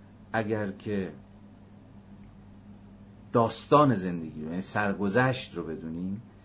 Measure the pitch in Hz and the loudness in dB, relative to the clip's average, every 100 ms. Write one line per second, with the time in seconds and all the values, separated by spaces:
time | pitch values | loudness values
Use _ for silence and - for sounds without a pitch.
0 | - - - 113 104 107 101 98 110 101 | -20 -20 -4 -2 0 0 -2 -6 -4 -2
1 | 87 69 - - - - - - - - | -4 -8 -20 -20 -20 -20 -20 -20 -20 -20
2 | - - - - - - - - - - | -20 -20 -20 -20 -20 -20 -20 -20 -20 -20
3 | - - - 123 113 - - 147 143 101 | -20 -20 0 2 2 0 4 6 8 4
4 | 90 87 80 78 78 87 95 107 101 92 | 0 -4 -8 -8 -6 -6 -4 -2 0 0
5 | 101 113 131 123 - 85 80 78 82 85 | 2 4 2 0 -6 -8 -6 -8 -8 -6
6 | 95 104 117 - | -6 -6 -10 -20